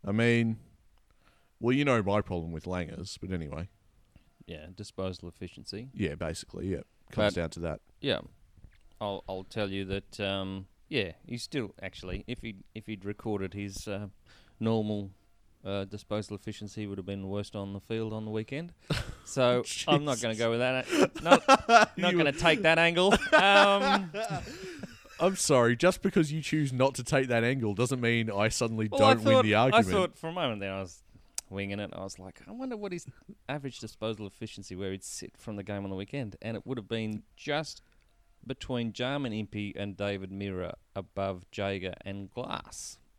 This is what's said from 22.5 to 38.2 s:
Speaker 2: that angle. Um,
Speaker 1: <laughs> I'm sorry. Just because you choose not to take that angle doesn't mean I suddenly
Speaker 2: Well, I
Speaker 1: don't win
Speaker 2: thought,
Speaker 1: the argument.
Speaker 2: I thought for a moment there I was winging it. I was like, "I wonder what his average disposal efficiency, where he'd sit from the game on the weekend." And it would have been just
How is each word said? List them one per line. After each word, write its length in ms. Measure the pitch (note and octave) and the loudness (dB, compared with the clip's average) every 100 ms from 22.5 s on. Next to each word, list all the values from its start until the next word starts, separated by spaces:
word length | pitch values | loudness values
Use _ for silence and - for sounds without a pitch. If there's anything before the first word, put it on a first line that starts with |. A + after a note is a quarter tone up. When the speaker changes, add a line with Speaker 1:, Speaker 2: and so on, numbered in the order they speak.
| D#3 | 6
Speaker 2:
that 160 | E3+ D#3+ | 6 6
angle. 340 | E3+ E3+ F#3 G#3 - | 6 6 6 6 6
Um, 800 | D#4 G3 G3+ G3+ G3+ C4+ B3+ F#3 G3 A3 F#3+ E3+ E4 F#4+ | 6 8 8 8 6 4 2 0 -6 -4 -6 -6 -12 -12
Speaker 1:
<laughs> 540 | D#4+ - - - - | -12 -14 -16 -20 0
I'm 160 | F3 F#3+ | 0 0
sorry. 400 | - C3+ A#2 A#2+ | 4 6 6 6
Just 240 | F3 - | 4 4
because 320 | G3 F#3 D#3 | 0 2 2
you 80 | D#3 | -2
choose 320 | D3 D#3 C#3+ | -2 0 0
not 220 | B2+ C3+ B2 | 2 2 0
to 80 | |
take 240 | B2 C#3+ C3 | 0 0 2
that 160 | A#2 | 2
angle 320 | A#2 C3+ A2 G2 | 2 2 0 0
doesn't 260 | B2 C3 | 0 2
mean 300 | A#2 A#2 A2 | 2 2 0
I 180 | G2+ A2 | 0 0
suddenly 400 | - A#2 A2 G#2+ | 2 -2 0 -2
Speaker 2:
Well, 120 | C4+ | 6
I 100 | C4+ | 8
Speaker 1:
don't 100 | B3+ | 8
win 100 | - C4 | 6 6
Speaker 2:
thought, 80 | |
Speaker 1:
the 100 | A3 G#3 | 6 6
argument. 320 | B2 A3 G3 | 6 6 4
Speaker 2:
I 40 | |
thought 260 | G3 F3+ - | 2 0 -2
for 100 | E3 | -8
a 40 | |
moment 260 | F3+ D3 G#2+ | -4 -2 -2
there 140 | G2 | -6
I 80 | F#2+ | -6
was 220 | F#2+ - _ - _ - - | -8 -12 _ -20 _ -14 -10
winging 280 | F#2+ G2+ G2+ | -6 -4 -4
it. 120 | G#2 | -6
I 60 | - | -8
was 160 | G2 - | -12 -12
like, 240 | F#2 - - | -18 -18 -18
"I 40 | |
wonder 240 | A3 C4 A3 | -12 -10 -8
what 160 | G3+ | -8
his 140 | F3+ - - - - - | -10 -12 -20 -20 -20 -8
average 300 | C#3+ C#3 - | -8 -8 -10
disposal 460 | A2 - A2 G#2+ G#2 | -14 -8 -6 -6 -10
efficiency, 500 | - A2 - F#2+ F2+ | -10 -14 -12 -12 -8
where 160 | G2 | -6
he'd 120 | F#2+ | -6
sit 340 | - - - _ | -10 -12 -14 _
from 180 | - G#2 | -10 -10
the 80 | |
game 200 | F#2+ G2+ | -6 -6
on 80 | G2 | -6
the 40 | F#2+ | -8
weekend." 400 | G2+ C#3+ A2+ - | -8 -8 -8 -10
And 160 | A2 A2+ | -8 -8
it 80 | - | -6
would 140 | B2+ | -8
have 100 | G2 | -4
been 320 | A2+ A2 G#2+ - _ | -4 -4 -6 -10 _
just 460 | - D3 D#3 - _ _ _ _ | -4 -4 -4 -12 _ _ _ _